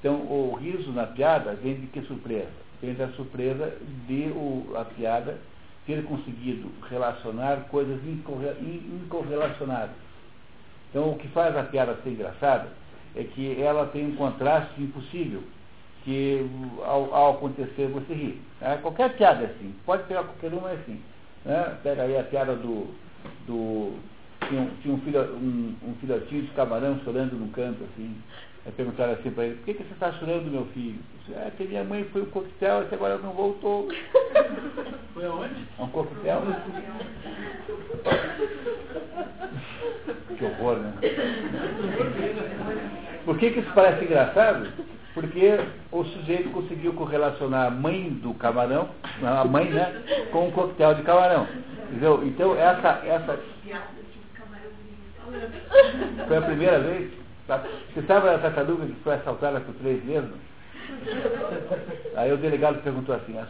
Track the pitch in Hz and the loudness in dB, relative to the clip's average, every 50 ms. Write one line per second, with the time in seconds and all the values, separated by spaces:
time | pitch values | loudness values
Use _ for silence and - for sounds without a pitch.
0 | - 143 147 147 - - 139 143 135 127 120 120 139 170 185 175 143 143 123 120 | 2 2 0 0 0 0 0 0 2 0 -2 -4 -4 -4 -4 -4 -4 -4 -2 -2
1 | 113 107 - 127 139 160 160 143 - 107 104 101 120 135 135 135 131 131 - 147 | -2 -2 0 2 4 4 4 4 2 -2 -6 -4 -4 -4 -4 -4 -8 -10 -10 -10
2 | - - 135 107 - 117 113 104 92 78 80 - - - - - - 123 123 131 | -10 -8 -10 -10 -8 -6 -6 -4 -6 -6 -12 -16 -16 -16 -14 -10 -8 -8 -4 -4
3 | 131 127 127 - 131 - - 123 127 131 131 135 156 - - - - 147 135 127 | -4 -6 -4 -10 -10 -8 -6 -2 -2 -2 0 -2 -4 -6 -6 -8 -12 -12 -12 -12
4 | 120 123 131 139 151 156 - 156 147 143 131 131 - - - 113 117 - - 107 | -6 -4 -2 -2 -2 -2 -4 -4 -4 -2 -4 -4 -4 -4 -6 -6 -6 -6 -6 -4
5 | 117 113 117 120 - 139 156 - - - - - - - - - - - 151 151 | 0 0 0 0 -2 -4 -8 -10 -12 -16 -16 -16 -16 -16 -18 -14 -8 -4 -4 -4
6 | 147 147 147 127 - 123 117 113 120 127 120 107 101 95 - - - - 123 127 | -4 -4 -6 -6 -6 -10 -10 -6 -6 -6 -6 -6 -8 -12 -12 -12 -12 -6 -2 0
7 | 123 120 - - - 117 110 117 127 139 143 139 135 - - 143 139 131 135 135 | 0 0 -2 -4 -8 -6 -6 -2 0 0 0 -2 -2 -2 0 0 0 0 -4 -6
8 | 135 160 160 156 - 151 139 127 135 147 143 - 156 160 170 170 - - 175 180 | -6 -8 -8 -8 -8 -8 -6 -4 -4 -4 -4 -6 -8 -8 -8 -8 -10 -10 -10 -10
9 | 180 - 175 170 139 139 151 147 156 139 143 - 147 135 127 120 110 - - - | -8 -6 -4 -4 -4 -2 0 0 0 0 -2 -4 -4 -4 -2 -4 -4 -6 -8 -14
10 | - - - - - - - - - - - - - - - - - - - 139 | -16 -16 -16 -16 -16 -16 -16 -16 -18 -16 -18 -18 -18 -18 -18 -18 -18 -6 -2 0
11 | 151 156 143 - - 131 - 170 170 165 - 147 131 - 135 135 127 120 113 - | 0 0 0 -2 -8 -2 2 4 4 4 2 0 -2 0 2 2 2 2 0 -4
12 | - 131 117 107 101 87 - - 143 139 131 113 - 107 - - - - - - | -4 -6 -6 -4 -6 -8 -6 2 4 4 4 4 2 -6 -12 -14 -16 -16 -16 -18
13 | - - - - 120 107 - 131 135 135 131 127 139 147 147 151 143 143 - 147 | -18 -12 -8 -8 -8 -8 -6 -6 -4 -4 0 2 2 4 4 4 2 0 -2 -4
14 | 147 147 147 147 143 131 - - 131 143 156 156 156 - - 139 143 139 - 143 | -4 -4 -2 0 -2 -2 0 0 2 4 4 4 2 0 -6 -6 -6 -6 -6 -10
15 | 127 - - 175 165 127 101 95 90 - - - - - - - - - - - | -12 -8 -6 -4 -4 -4 -4 -8 -10 -12 -16 -18 -18 -18 -18 -18 -18 -18 -18 -12
16 | - 131 135 135 139 139 139 135 135 127 131 131 131 127 117 - - - 139 139 | -6 -4 0 0 2 2 2 2 0 -2 -4 -6 -8 -8 -8 -6 -2 2 2 2
17 | 135 135 135 143 143 143 139 143 143 135 131 143 131 - - 143 139 135 139 139 | 2 4 6 8 8 8 6 4 -2 -4 -4 -4 -6 -6 -2 -2 -2 -2 -2 -4
18 | 139 - 160 151 147 110 90 - - - - - 123 127 147 147 - 165 160 - | -6 -6 -6 -4 -4 -4 -6 -8 -14 -16 -14 -4 -2 -2 -2 0 -2 -4 2 2
19 | 254 254 254 - 208 180 147 120 117 101 - - 104 98 98 - - - 185 190 | 2 2 4 8 8 8 8 8 2 -4 -4 -10 -10 -12 -12 -8 0 0 0 0
20 | 185 - 190 185 180 180 - - 165 160 170 180 185 185 175 156 - 123 107 - | 0 -2 -2 -2 -2 -4 -8 -8 -6 -4 -4 -4 -4 -4 -6 -6 -8 -10 -12 -12
21 | - - - - - - - - - - 143 170 175 - - - - 143 143 135 | -12 -14 -16 -16 -18 -18 -18 -10 -2 0 2 2 2 0 -4 -2 -2 0 2 2
22 | 127 127 135 135 120 - 139 139 135 131 127 117 117 117 113 104 95 - - - | 2 2 2 2 0 2 0 0 2 2 0 -2 -2 -2 -2 -2 -4 -6 -10 -14
23 | - - - - - - - - - - 117 113 113 110 110 107 104 98 101 104 | -16 -16 -16 -14 -14 -14 -14 -12 -8 -4 -2 -2 0 0 0 -2 -2 -4 -6 -8
24 | - - - - - - - - - - 135 131 131 - - - - 143 139 135 | -12 -14 -16 -18 -18 -18 -8 -8 -4 -2 0 0 0 -2 -4 -4 -2 0 0 0
25 | - - 147 139 127 - 123 117 127 127 123 120 117 113 107 - - 117 117 - | 0 2 2 2 2 2 -2 -2 -2 -2 0 0 -2 -4 -6 -8 -8 -10 -8 -8
26 | 143 131 123 110 - - 143 147 139 139 - 143 131 117 113 117 131 139 139 139 | -4 -2 -2 -2 -2 -2 -4 -4 -4 -2 0 0 2 2 2 0 0 0 0 -2
27 | - 123 117 127 131 127 123 117 110 101 - 123 123 123 110 101 104 95 92 110 | -4 -2 -2 0 0 -2 -2 -4 -6 -6 -4 -4 -4 -4 -4 -8 -10 -12 -10 -10
28 | 110 113 110 110 - - - - - - - - - 120 110 - 127 120 107 127 | -10 -10 -10 -12 -14 -16 -16 -16 -16 -16 -18 -14 -14 -12 -6 -6 -6 -4 -2 0
29 | 123 120 113 - - 127 110 120 117 117 120 - - - 208 208 202 - 196 - | 0 0 0 -2 -4 -6 -2 -2 -2 -2 -4 -6 -6 -6 -6 -6 -8 -12 -6 -4
30 | 185 175 160 - 160 160 170 170 156 151 139 131 123 - - 127 120 117 107 - | -2 -2 -2 -4 -4 -2 -2 -2 -2 -2 -4 -4 -4 -4 -6 -8 -6 -6 -8 -10
31 | - - - - - - - - - 208 - - 190 190 202 202 196 196 202 208 | -12 -14 -16 -16 -14 -12 -10 -8 -8 -8 -6 -8 -8 -6 -4 -4 -4 -2 -4 -4
32 | 202 202 - 196 202 196 - 196 185 - - - 190 196 202 202 196 - 208 190 | -4 -2 -2 -2 -4 -2 -4 -6 -6 -6 -6 0 2 4 4 4 2 0 -2 0
33 | 202 196 196 190 196 196 185 185 202 202 202 - - 202 202 208 - - 339 - | 0 0 0 0 -2 -4 -2 2 2 2 0 2 0 2 2 2 0 -4 -6 -6
34 | - - - 523 - - - 605 - - - - - 285 - - - - - - | -6 6 6 6 6 8 6 6 6 6 0 -6 -6 -6 -6 -6 -8 -8 -10 -10
35 | - - - 170 175 175 170 170 - - - - - - - - 120 131 - 160 | -12 -12 -8 -6 -4 -4 -4 -4 -4 -6 -6 -8 -10 -12 -8 -8 -8 -4 -2 -2
36 | 147 - - - - - - - - 202 190 - - - - 381 - - - - | -2 -2 -6 -2 0 2 2 2 2 0 -2 -2 -6 -8 -8 -8 -10 -8 -10 -10
37 | - - - - - 320 - 392 403 403 392 - - - 427 403 403 415 466 480 | -10 -10 -10 -12 -10 -10 -10 -8 -8 -10 -10 -10 -8 -8 -8 -8 -8 -8 -8 -2
38 | - 508 523 523 - - - - 427 403 415 - 494 480 440 392 - - - 320 | 2 2 2 2 2 -4 -2 -2 -2 -2 -2 -6 -4 -6 -6 -6 -8 -8 -8 -8
39 | 311 320 320 349 - - - - 359 381 - - - - - - 466 466 466 - | -8 -8 -8 -8 -8 -8 -8 -10 -10 -8 -8 -10 -10 -10 -10 -6 -6 -6 -6 -6
40 | - 302 - - - - - - 123 104 - - 113 123 117 107 104 107 98 - | -8 -8 -8 -8 -8 -10 -6 -4 -4 -4 -2 0 0 0 2 0 -2 -6 -4 0
41 | - - - 302 254 240 233 226 208 202 - 262 - - 214 220 202 185 208 226 | 0 0 2 0 -2 -2 -2 -2 -4 -4 -4 -4 -4 -4 -4 -2 -2 -2 0 0
42 | 254 - - - - - 214 214 - - - - 196 214 214 214 - - - - | 0 0 0 -2 -2 -2 -2 -4 -6 -6 -6 -6 -6 -6 -4 -6 -6 -8 -10 -10
43 | - - - - - 165 156 160 226 233 233 247 - - - 202 190 185 - - | -10 -10 -12 -6 -2 -2 2 4 4 4 4 0 -2 6 8 10 10 10 8 4
44 | 190 165 165 139 127 - - 190 220 220 196 117 107 98 - - - - - - | 2 4 6 6 6 6 8 6 8 8 6 2 -2 -6 -8 -10 -12 -12 -12 -16
45 | - - - 165 156 156 156 180 190 202 208 196 - - - - - - - 170 | -16 -10 -6 -6 -6 -4 4 6 8 8 8 6 2 -2 -6 -12 -12 -4 -4 -2
46 | 170 - - 190 151 156 175 180 175 - - 180 - - 165 151 156 170 165 165 | -2 -2 -6 -8 -2 0 0 0 0 -2 -2 -4 -4 -4 -6 -2 -2 -2 0 0
47 | 160 147 147 147 151 143 139 - 143 131 131 131 127 123 123 127 139 160 180 190 | -2 0 2 4 4 2 2 0 -2 2 2 4 4 2 2 0 0 0 0 0
48 | 185 165 135 - - 120 110 - - 117 117 123 123 123 135 156 185 - - - | -2 -4 -4 -4 -4 -6 -4 2 2 4 4 4 4 4 4 2 2 0 -4 -10
49 | - - - - 127 120 131 135 131 127 135 147 175 185 - 156 180 180 - - | -12 -12 -6 -2 2 4 4 6 6 6 6 6 6 4 4 2 2 2 0 -8
50 | - - 277 269 226 - - 170 175 175 175 185 180 - - - 151 151 156 156 | -2 0 0 0 0 2 2 2 2 4 4 2 2 2 6 8 8 8 8 8
51 | 156 170 175 180 180 180 175 147 104 101 - - - - - - - - 139 117 | 6 8 8 10 10 8 8 6 4 2 -4 -8 -10 -10 -10 -10 -8 -6 -2 4
52 | 143 156 147 - - 131 - - 180 190 175 - 165 180 180 180 - 170 143 - | 8 8 8 8 6 0 2 4 4 4 6 8 8 8 8 8 6 4 4 4
53 | - - 160 165 160 165 143 - - - - - - 202 202 196 - - - - | 2 2 2 2 2 0 -2 -2 -4 -12 -14 -14 -12 -10 -8 -8 -8 -10 -12 -14
54 | - - - 202 202 - - 226 226 - 208 196 202 214 208 202 208 208 208 - | -14 -16 -16 -16 -16 -16 -16 -16 -16 -14 -14 -14 -14 -14 -14 -14 -16 -16 -16 -16
55 | - - - - 226 240 247 240 233 226 - - - - - - 269 - - - | -16 -16 -14 -14 -12 -10 -8 -6 -6 -6 -8 -10 -6 10 12 12 12 12 6 -2
56 | - - - - - - 160 160 160 165 156 143 165 185 170 143 131 160 180 185 | -2 -2 -2 -4 2 4 4 4 4 2 2 6 6 8 8 8 6 4 0 -2
57 | 180 - - - - - - - - - 131 131 - - - - - - - 160 | -4 -6 -8 -12 -14 -16 -16 -14 -4 -2 -2 -2 -2 -6 -10 -10 -12 -8 -6 -6
58 | 151 - 190 202 190 185 170 156 160 156 156 147 139 147 170 165 156 131 113 - | 4 6 8 8 10 8 6 6 4 2 2 2 2 2 2 0 0 -4 -6 -4
59 | - 151 143 135 - 143 117 - 143 143 139 127 131 135 113 - 127 135 127 107 | 0 0 0 0 0 -4 -2 0 0 0 0 0 -4 -6 -10 -4 0 0 0 0
60 | 107 123 151 - - 110 101 - - - - - - - - - - - 269 233 | 0 0 -2 -2 -2 -2 -10 -14 -16 -16 -18 -18 -18 -16 -16 -14 -12 -12 -12 -10
61 | 208 220 233 254 226 226 - - - - 175 170 156 - 185 147 135 - 165 - | -8 -6 -4 -4 -4 -4 -4 -4 -4 -6 -6 -8 -4 -4 -6 -6 -6 -10 -12 -10
62 | - - - 110 117 135 - - 160 156 147 135 147 151 143 147 - 143 131 131 | -10 -8 -4 -2 0 2 0 0 0 0 0 2 2 2 2 0 -4 -4 -4 -2
63 | 127 135 127 117 - 113 110 110 113 | -2 -2 -4 -4 -4 -8 -10 -10 -10